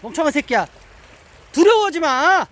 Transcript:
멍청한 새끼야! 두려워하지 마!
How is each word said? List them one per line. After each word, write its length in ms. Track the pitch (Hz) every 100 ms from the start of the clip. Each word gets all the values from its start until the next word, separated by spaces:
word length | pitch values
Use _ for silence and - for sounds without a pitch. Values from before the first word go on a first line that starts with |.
멍청한 300 | 220 330 311
새끼야! 340 | 277 - 233 165 - - - - - _ - _
두려워하지 480 | - 370 453 415 330
마! 460 | 320 254 311 381 226